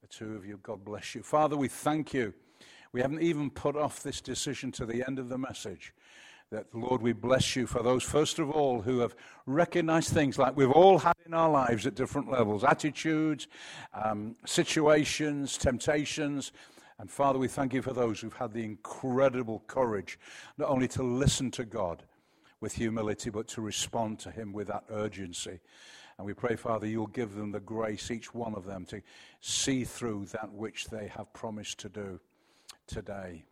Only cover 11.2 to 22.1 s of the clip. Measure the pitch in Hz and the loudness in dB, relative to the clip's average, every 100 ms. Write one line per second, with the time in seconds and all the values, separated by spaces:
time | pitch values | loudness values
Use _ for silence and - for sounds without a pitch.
11.2 | 170 165 165 147 127 117 117 104 127 - | 0 2 4 6 4 2 0 -2 -2 -2
12.2 | - 127 107 104 123 156 156 - 160 156 | -2 2 2 4 4 4 2 -2 0 2
13.2 | 156 147 - - - - - - 107 107 | 2 0 -6 -16 -16 -16 -14 -4 -2 -2
14.2 | 107 113 - - 170 - 151 156 135 - | -4 -10 -4 0 2 4 8 8 6 0
15.2 | 151 143 139 - - 123 - 151 147 - | -2 -2 -4 0 0 2 0 0 0 -2
16.2 | 147 143 131 - - - - _ - - | -2 -2 -6 -12 -20 -20 -20 _ -16 0
17.2 | 139 135 127 - 135 131 127 123 120 107 | 2 4 0 0 0 0 -2 0 0 0
18.2 | 110 - 123 110 113 107 - - 135 127 | -6 -6 -6 -4 -6 -8 -12 -8 -2 4
19.2 | 135 127 117 110 _ - 123 104 90 - | 4 4 -4 -6 _ 0 0 0 -4 -14
20.2 | - - - - 151 135 127 - 127 123 | -18 -20 -18 -4 0 2 2 0 -2 2
21.2 | 139 - 131 - 120 113 92 82 - | 2 2 -2 -6 -8 -4 -4 -4 -12